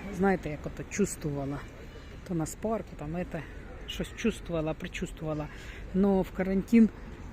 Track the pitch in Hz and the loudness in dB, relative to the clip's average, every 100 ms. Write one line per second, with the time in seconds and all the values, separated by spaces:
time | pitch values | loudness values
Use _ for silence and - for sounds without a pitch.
0 | 196 175 196 185 151 147 147 - - - | -6 2 4 4 0 -6 -6 -8 -4 0
1 | 185 - 156 143 139 143 - - - - | 0 0 -4 -2 -2 -4 -8 -12 -14 -14
2 | - - - 165 156 - 220 220 - 156 | -14 -12 -4 -2 -2 -2 -2 -2 -4 -8
3 | 151 170 175 165 - - - - - - | -6 -4 -4 -6 -8 -12 -12 -10 -8 -6
4 | - - 226 - - 165 156 156 180 - | -6 0 0 0 -2 0 0 -2 -6 -6
5 | 170 - 156 151 151 - - - - 185 | -6 -4 -4 -2 -4 -10 -12 -10 0 4
6 | 202 190 180 - 185 196 - 233 220 - | 6 6 2 0 2 2 8 10 10 6
7 | - - - | -12 -12 -6